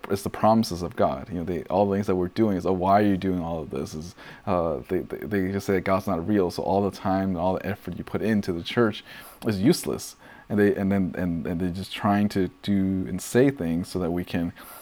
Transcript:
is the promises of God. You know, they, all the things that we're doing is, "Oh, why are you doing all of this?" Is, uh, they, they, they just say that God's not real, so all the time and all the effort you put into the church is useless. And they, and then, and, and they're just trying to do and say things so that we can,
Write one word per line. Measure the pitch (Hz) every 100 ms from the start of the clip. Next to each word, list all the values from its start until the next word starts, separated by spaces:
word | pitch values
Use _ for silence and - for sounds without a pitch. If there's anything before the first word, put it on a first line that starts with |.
| -
is | 101
the | 90
promises | - 110 113 110 87
of | 85 -
God. | 95 67 67
You | 87
know, |
they, | 82 85 -
all | 92 101
the | 98
things | 98
that | 92
we're | 90
doing | - 110 92
is, | 85
"Oh, |
why | 92 92 101
are | 104
you | 92
doing | 95 90
all | 85 85
of | 76
this?" | 69 76
Is, | 78 87 - - - -
uh, | 90 82 69 -
they, | 92
they, | - -
they | 76 101 92
just | 98 -
say |
that | 95
God's | 82 95 101
not | 85 90
real, | 104 90
so | -
all | - 98
the | 101
time | - 95 95 95
and | 87
all | 92
the | 92
effort | 92 101 - 90
you |
put | - -
into | 98 107 98
the | 85
church | - - 113 104 - - - - 120
is | 98
useless. | 113 - - 58 - - - - -
And | 104
they, | 101
and | 98 98
then, | 98 90 -
and, | 90 85 80
and | 85
they're | 90
just | 90 95
trying | - 104 101 104
to | 101 90 -
do | - 98 95 95 -
and | 90
say | - 120 139
things | 139 82 82 98
so | 92
that | 85
we | 87
can, | 90 90 85 - - -